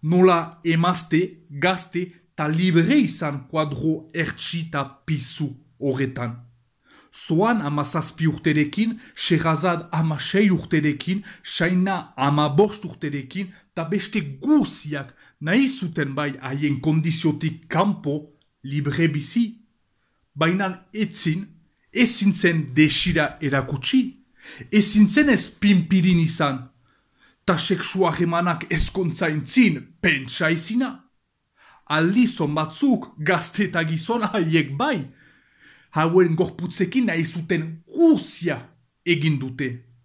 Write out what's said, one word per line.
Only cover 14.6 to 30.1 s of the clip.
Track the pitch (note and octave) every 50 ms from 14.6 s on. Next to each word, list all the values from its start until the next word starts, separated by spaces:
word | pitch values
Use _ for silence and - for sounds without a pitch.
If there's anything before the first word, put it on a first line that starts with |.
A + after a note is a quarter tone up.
| - - - - - D3+ D3+ C#3+ C3+ C3+ - _ - _ _ _
nahi | D3 D#3 F#3 B3 C#4 C4
zuten | - - F#3+ E3+ E3 - D3 C3+ C#3
bai | C#3 D3 D3 C#3 C3
haien | - C3 C3 C#3+ D3 D3 C#3+ B2
kondiziotik | B2+ D#3 D3+ D#3+ D3+ E3+ D#3+ - - D#3+ - - - D#3 - - - -
kanpo | - D#3 F#3+ G3+ G3 - - C#3+ C#3+ D3+ D3 - _ _ _ _ _ _ _
libre | C3+ C#3 D3 C#3 C#3+ C3+ B2 E3 E3
bizi. | C#3+ D3+ C#3+ - - A#3 A#3 G#3+ - - _ _ _ _ _ _ _ _ _ _ _ _ _ _ _
Baina | C#3+ D#3 E3 F3+ F#3+ G3+ F#3+ F#3 - _ _ -
etzin, | - G#3+ - - - - D#3+ D#3 F3+ G3 - - _ _ _ _ _ _ _
ezin | - - B3 - - - G3+ G3+ F3+
zen | - - F3 E3+ D#3+ D3+ B2+ B2
desira | C#3+ D#3 D3+ D3 - - - D#3+ D#3+ D3+ - - -
erakutsi, | - C#3+ C3+ C#3 B2+ - D3+ C#3 - - - C4 B3 - - - _ _ _ _ - - - - - -
ezin | - G#3+ G#3 - - G#3+ G#3 -
zen | - - D4+ C#4+
ez | A#3+ - - -
pinpirin | - - - G#3 G3+ F3+ E3 - G3 F#3+ E3 F#3+ F3+ E3+
izan, | E3 D#3+ - - D#3+ C#3+ C3+ B2+ B2 - _ _ _ _ _ _ _ _ _ _ _ _ _ _ _ -
ta | F3 D#3+
sexu | - - F#3+ - - - - F#3 F#3+
harremanak | E3 D#3 - F3 E3+ E3 E3+ F3 F3+ E3+ E3 E3+ -
ezkontza | F3 D#3+ - - - F#3+ F#3 E3+ - - F#3 D#3+
entzin, | D3+ D3+ C3 - - C4 B3 G3+ D#3 B2+ - - _ _
pentsa | - F3+